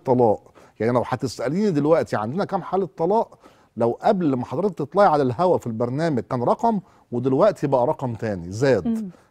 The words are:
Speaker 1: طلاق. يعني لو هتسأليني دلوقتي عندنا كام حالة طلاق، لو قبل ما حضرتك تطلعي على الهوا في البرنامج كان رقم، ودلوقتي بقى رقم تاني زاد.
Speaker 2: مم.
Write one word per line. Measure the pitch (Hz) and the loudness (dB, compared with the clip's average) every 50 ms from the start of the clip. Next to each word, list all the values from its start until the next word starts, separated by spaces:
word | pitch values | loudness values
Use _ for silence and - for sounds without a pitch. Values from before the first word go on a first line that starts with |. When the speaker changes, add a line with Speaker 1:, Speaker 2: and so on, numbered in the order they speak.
| - | 0
Speaker 1:
طلاق. | 135 127 123 120 110 98 - - - _ - - - _ - | 2 4 4 4 4 2 0 -4 -12 _ -20 -20 -16 _ -4
يعني | 107 110 120 | -2 0 0
لو | 123 107 - | 0 0 -2
هتسأليني | 127 120 - 123 - - 117 127 151 190 220 208 | -4 -4 -4 -6 -6 -6 -6 -4 -2 0 0 0
دلوقتي | 165 143 143 147 165 156 123 - - | 0 0 2 2 2 2 2 0 -4
عندنا | 110 104 113 135 196 190 | -4 -4 -4 -4 -6 -4
كام | - 196 190 | -4 -6 -6
حالة | 160 - - 196 196 - - - | -6 -4 -4 -4 -4 -4 -4 -4
طلاق، | 165 180 208 233 220 - - - _ - _ _ _ _ _ 110 | -2 0 0 0 -2 -4 -8 -20 _ -20 _ _ _ _ _ -2
لو | 117 117 120 - | 0 0 0 0
قبل | - 196 226 185 175 147 131 | 0 0 2 2 0 0 0
ما | 123 120 | -2 -4
حضرتك | - 127 143 190 208 170 - | -4 -4 -4 -4 -4 -4 -6
تطلعي | 151 - - 190 202 185 | -8 -2 2 4 4 6
على | 156 147 139 | 6 4 2
الهوا | 123 117 104 175 185 156 117 | 0 0 0 2 2 2 0
في | - 120 | -2 -4
البرنامج | 110 110 120 120 127 143 165 170 147 117 | -4 -4 -4 -4 -2 -2 -2 -2 -2 -2
كان | 101 - 135 123 117 | -4 -4 -4 -2 0
رقم، | 160 220 - - 233 226 190 - _ _ _ _ _ | 0 0 0 0 0 0 -2 -4 _ _ _ _ _
ودلوقتي | - 120 123 135 131 139 190 214 185 - - 139 | -6 -4 0 0 2 4 4 2 2 0 0 0
بقى | 135 127 120 143 | 2 2 2 0
رقم | 156 - 139 123 113 | -2 -2 -4 -6 -6
تاني | 101 - 110 101 90 85 87 | -6 -6 -6 -6 -6 -8 -8
زاد. | 98 110 139 139 127 - - 233 | -4 0 2 2 2 2 2 -2
Speaker 2:
مم. | 226 220 214 185 - - _ _ | -4 -4 -6 -10 -14 -18 _ _